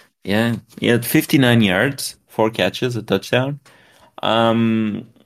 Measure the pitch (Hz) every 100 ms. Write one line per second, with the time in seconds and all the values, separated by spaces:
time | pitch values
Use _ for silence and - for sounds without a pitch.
0 | _ _ - 107 117 113 - - 107 120
1 | 120 156 - 151 123 117 101 90 135 135
2 | - - _ - 110 113 92 - 127 120
3 | 104 98 - 123 135 143 _ _ _ _
4 | _ - 98 113 113 113 113 110 110 101
5 | - _